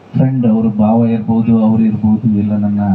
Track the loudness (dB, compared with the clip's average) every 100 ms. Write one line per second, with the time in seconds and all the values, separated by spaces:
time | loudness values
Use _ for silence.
0 | -6 -2 0 0 0 0 0 0 0 2
1 | 0 -2 -2 -2 0 2 2 2 0 0
2 | 0 0 0 0 0 -2 -2 -2 0